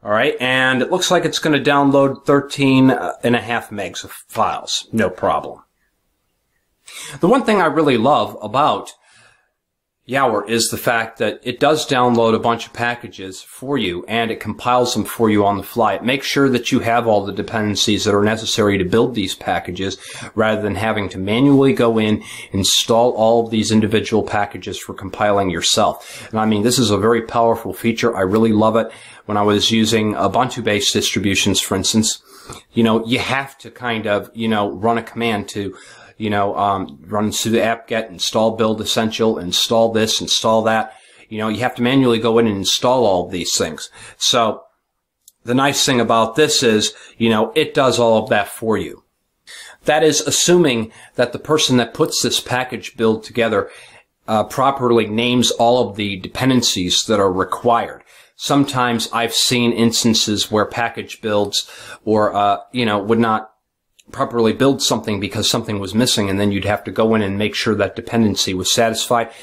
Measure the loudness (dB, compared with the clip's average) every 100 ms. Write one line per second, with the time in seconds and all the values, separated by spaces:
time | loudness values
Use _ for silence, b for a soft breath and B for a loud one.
0 | 0 0 0 0 0 2 2 2 0 -2
1 | 2 2 0 -2 0 2 2 2 4 4
2 | 4 0 2 2 2 0 2 6 4 4
3 | -4 -2 0 0 0 -4 -4 -8 -8 -8
4 | -14 -18 -12 -2 -2 -2 -6 -8 -4 -2
5 | -2 0 -2 -2 -4 -16 _ _ _ _
6 | _ _ _ _ _ _ _ _ B B
7 | B -2 2 2 2 2 2 2 2 2
8 | 4 2 0 -6 -6 0 0 0 -6 -20
9 | b b b b b _ _ _ _ _
10 | -6 0 0 0 0 -2 -2 -2 -2 -2
11 | -2 -4 -4 -4 -8 0 2 2 0 2
12 | 4 4 4 2 0 -2 -6 -6 -4 -4
13 | -12 -14 -16 -16 -20 -14 -6 -2 -2 -4
14 | -4 -4 -2 -6 -8 -6 0 0 0 -2
15 | -4 0 2 4 2 0 -6 -2 0 0
16 | -2 -4 -2 2 2 2 0 -2 2 0
17 | 2 0 0 -8 -6 -2 -2 0 0 0
18 | 2 2 2 0 -2 0 2 2 2 2
19 | 2 0 -6 -6 -4 -4 -4 -6 -6 -8
20 | B B B 0 0 0 -2 -2 -2 -2
21 | -4 -6 -2 2 4 6 4 4 2 2
22 | 0 0 B B B -2 0 0 2 4
23 | 4 4 4 4 2 -2 2 2 2 0
24 | 0 0 0 -2 -4 -6 -12 -12 -12 -12
25 | -12 -2 0 2 0 -2 0 2 2 0
26 | -12 -18 -8 -2 0 2 2 2 2 2
27 | 2 2 0 0 2 0 -4 -4 -4 0
28 | -2 0 0 2 4 4 2 2 -2 B
29 | B B -4 0 2 2 2 2 2 2
30 | 0 -2 0 0 -2 -4 -2 -2 0 -2
31 | -2 -2 0 0 0 0 -2 -2 0 0
32 | 0 -4 B B B B B 0 2 2
33 | 0 -4 -2 -4 -4 -14 -20 -10 -6 -6
34 | -2 -2 -4 -6 -2 0 -2 -2 0 0
35 | -4 -4 -2 -2 -6 -8 -8 B B B
36 | B _ -4 0 -2 0 0 0 -4 -12
37 | -6 -4 -2 -2 0 2 2 -2 -4 -6
38 | -6 -8 -4 0 0 2 -2 0 -2 -2
39 | -2 0 0 0 -4 -2 0 2 2 2
40 | 0 -2 -2 -2 2 2 2 0 -2 B
41 | B B B -6 -4 -2 -4 0 2 4
42 | 4 2 2 4 2 0 -2 0 2 2
43 | 2 2 -2 -6 -4 -2 -4 -6 -16 B
44 | B B 0 2 2 -2 -14 _ _ _
45 | _ _ _ _ -2 2 2 0 0 2
46 | 2 2 2 2 2 4 2 2 0 B
47 | B _ 0 2 0 0 0 2 2 4
48 | 4 4 2 0 0 -6 -2 -2 -4 -12
49 | _ _ _ _ -20 B B B 0 4
50 | 4 2 -2 -2 4 4 4 0 -4 B
51 | B -4 -2 -2 -2 0 2 2 0 -2
52 | -2 0 -2 -4 -4 -4 -4 -8 -12 -2
53 | 0 0 -4 -2 0 0 -2 B B B
54 | B _ -4 -2 -2 0 0 0 2 2
55 | 2 -2 0 2 0 2 2 4 0 -2
56 | -6 -6 -10 -2 2 2 2 -2 0 -2
57 | 0 2 2 0 -2 -2 2 2 0 -10
58 | _ b b _ 0 2 2 0 0 -2
59 | -2 -2 -2 0 0 2 2 2 2 2
60 | 2 2 0 -2 0 0 0 -2 -4 -6
61 | -14 -8 -2 0 0 -4 -8 B B B
62 | 0 2 2 2 2 0 -4 -4 0 -2
63 | 0 2 2 0 -4 _ _ _ _ _
64 | _ -6 -4 2 0 4 2 2 0 -2
65 | -2 -4 -4 -4 -2 -2 -4 -6 -2 0
66 | 0 0 0 0 0 0 -2 -4 -4 0
67 | 2 2 0 -2 -4 -2 -2 0 -2 -4
68 | -4 2 2 0 -4 -4 -2 0 0 0
69 | -2 -2 -2 B